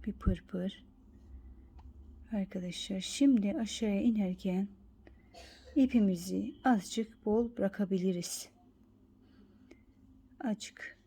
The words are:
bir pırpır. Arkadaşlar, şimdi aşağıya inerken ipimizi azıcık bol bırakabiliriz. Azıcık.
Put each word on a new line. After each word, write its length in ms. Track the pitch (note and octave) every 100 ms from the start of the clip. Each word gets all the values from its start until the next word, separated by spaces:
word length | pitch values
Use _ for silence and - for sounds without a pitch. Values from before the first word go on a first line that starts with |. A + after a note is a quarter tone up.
| -
bir 60 |
pırpır. 720 | G3+ - F#3 - F#3 F#3 - - - - - - - - - - - - - - - -
Arkadaşlar, 680 | G#3+ F#3+ F#3+ F3+ F3 - F#3+
şimdi 540 | F#3 - C#4 B3 G3+ -
aşağıya 420 | A3 - A3 G3
inerken 680 | A#3+ A3 F#3+ F#3 F#3+ F#3 G3+ - - - - - - - - - - -
ipimizi 800 | C4 B3 G3+ F3 F3+ F#3 G#3 -
azıcık 640 | - A#3 F3+ - A3 - -
bol 300 | G#3+ A#3 A#3
bırakabiliriz. 960 | G3 G3 G3 F#3+ F#3 F3 E3+ - - _ - _ - _ _ - - - - - - - _ _ - - - -
Azıcık. 580 | B3+ G#3 - - - -